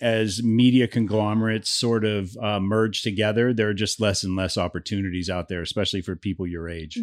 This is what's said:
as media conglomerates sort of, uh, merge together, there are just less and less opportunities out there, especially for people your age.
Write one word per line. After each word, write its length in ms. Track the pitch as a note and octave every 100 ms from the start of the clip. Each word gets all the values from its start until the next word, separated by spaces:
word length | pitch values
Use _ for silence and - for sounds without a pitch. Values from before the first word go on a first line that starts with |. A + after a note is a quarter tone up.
as 400 | A#2+ A2+ A2 G2
media 460 | A#2+ A2+ B2 B2+ A#2+
conglomerates 840 | B2 G#2+ G#2+ G#2 A2 A2 A2 -
sort 360 | - A#2+ A2+ G#2+
of, 260 | G#2 F#2+ A2
uh, 200 | G#2+ G#2
merge 400 | F#2+ A2 A2+ -
together, 520 | A#2 G2+ G#2+ G#2+ B2
there 140 | A#2 G#2+
are 60 |
just 260 | G#2 G#2+ -
less 240 | G#2+ F#2+
and 140 | G2 F#2+
less 200 | F#2 -
opportunities 720 | F2 - - G2+ G2 F2+ F2
out 200 | F2+ F2
there, 120 | F2+
especially 400 | E2 - G2 G2
for 140 | F2+ F2
people 320 | G2+ F2+ F#2
your 220 | E2+ E2
age. 280 | E2+ D#2 A#3